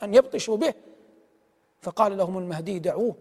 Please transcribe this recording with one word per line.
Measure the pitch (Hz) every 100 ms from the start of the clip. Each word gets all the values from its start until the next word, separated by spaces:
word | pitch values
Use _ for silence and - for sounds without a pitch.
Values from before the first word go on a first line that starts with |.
أن | 202
يبطشوا | 233 269 208 226 214
به، | - - - - _ _ _ _ _ _ _ _
فقال | 180 - 214 196
لهم | 180 185
المهدي: | 180 160 165 185
"دعوه، | 160 151 233 -